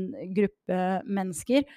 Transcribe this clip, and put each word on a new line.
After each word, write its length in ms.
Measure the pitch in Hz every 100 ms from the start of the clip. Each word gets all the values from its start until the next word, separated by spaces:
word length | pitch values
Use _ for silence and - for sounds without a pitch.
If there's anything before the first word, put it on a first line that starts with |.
| 190 - 180 190
gruppe 420 | 196 - - 185 185 190 -
mennesker. 560 | 196 185 165 - 269 277